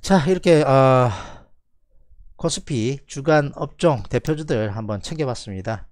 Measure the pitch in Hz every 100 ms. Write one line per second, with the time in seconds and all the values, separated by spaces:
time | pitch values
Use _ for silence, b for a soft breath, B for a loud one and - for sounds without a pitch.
0 | - 190 151 185 175 160 139 135 135 131
1 | 123 95 B B B _ _ _ _ _
2 | _ - - - 170 - - 135 110 139
3 | _ - 139 151 147 - 160 - 170 131
4 | 98 127 - 156 156 131 107 101 107 104
5 | - 160 143 113 - 95 92 110 -